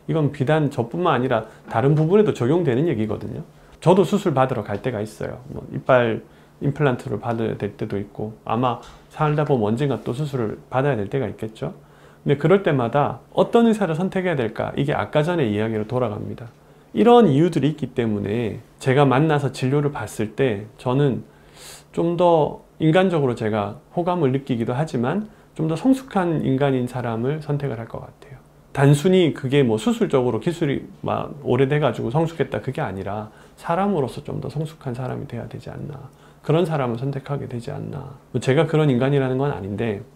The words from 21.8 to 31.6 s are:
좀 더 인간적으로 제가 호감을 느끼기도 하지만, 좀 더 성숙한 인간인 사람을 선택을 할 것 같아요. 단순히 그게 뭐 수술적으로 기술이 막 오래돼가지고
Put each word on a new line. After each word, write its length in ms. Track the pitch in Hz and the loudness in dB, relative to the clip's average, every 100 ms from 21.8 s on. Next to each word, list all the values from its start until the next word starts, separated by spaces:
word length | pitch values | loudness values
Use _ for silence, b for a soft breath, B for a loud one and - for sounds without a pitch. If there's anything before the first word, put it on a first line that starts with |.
| B | B
좀 240 | - 170 175 | -2 -2 2
더 480 | 175 165 147 - - - | 4 4 2 -2 -14 0
인간적으로 560 | 160 170 190 170 139 117 | 2 4 4 2 0 0
제가 440 | 110 107 101 139 - - | 0 0 -2 -6 -8 -4
호감을 340 | 175 180 143 | -2 2 2
느끼기도 420 | 131 139 120 113 | 0 -2 -2 -2
하지만, 540 | 123 160 127 120 180 214 B B - | -2 -2 -2 -2 -2 -6 B B -6
좀 120 | 156 | -4
더 80 | 160 | 0
성숙한 680 | 262 262 - 202 175 156 - | 2 2 0 -2 0 0 0
인간인 420 | 131 143 131 123 | 2 2 0 -2
사람을 540 | 127 120 113 120 156 | -4 -4 -2 -2 -4
선택을 360 | 151 143 143 113 | -4 -4 -4 -6
할 100 | 113 | -10
것 100 | - | -12
같아요. 400 | - - - - - - - | -14 -20 -20 -20 -20 -20 -10
단순히 600 | - 139 147 185 185 165 | 2 6 6 6 4 4
그게 280 | - 131 143 | 0 0 2
뭐 160 | 131 107 | 4 2
수술적으로 600 | 240 233 196 135 123 113 | 0 0 2 2 2 0
기술이 480 | 170 165 151 135 - - | -2 -2 -2 -2 -6 -10
막 340 | - 107 - 151 | -4 -4 -4 -8
오래돼가지고 640 | 123 127 | 0 2